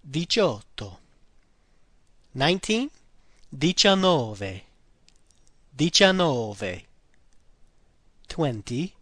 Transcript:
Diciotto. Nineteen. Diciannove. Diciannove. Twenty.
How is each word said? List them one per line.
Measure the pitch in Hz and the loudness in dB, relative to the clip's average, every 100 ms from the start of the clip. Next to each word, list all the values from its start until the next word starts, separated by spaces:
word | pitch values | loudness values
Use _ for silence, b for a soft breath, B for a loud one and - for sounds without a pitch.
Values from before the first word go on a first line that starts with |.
| 147 | -6
Diciotto. | 143 175 - 185 107 - - 101 87 _ _ - _ _ _ _ _ _ _ _ _ _ 131 | -6 -2 2 2 0 -12 -14 -14 -16 _ _ -20 _ _ _ _ _ _ _ _ _ _ 0
Nineteen. | 143 185 - 220 277 _ _ - _ _ - | 2 2 0 -2 -2 _ _ -20 _ _ -20
Diciannove. | 135 156 185 202 190 185 165 113 101 98 95 - _ _ _ _ _ _ _ _ _ _ 131 | -2 0 4 4 4 4 2 0 -6 -10 -10 -18 _ _ _ _ _ _ _ _ _ _ -4
Diciannove. | 165 - 196 185 170 123 110 101 98 92 - _ _ _ _ - _ _ - _ _ _ _ _ - | 0 4 4 4 0 0 -4 -6 -8 -8 -16 _ _ _ _ -20 _ _ -20 _ _ _ _ _ -14
Twenty. | - 151 110 - 120 185 - | -4 -4 -4 -6 -6 -6 -10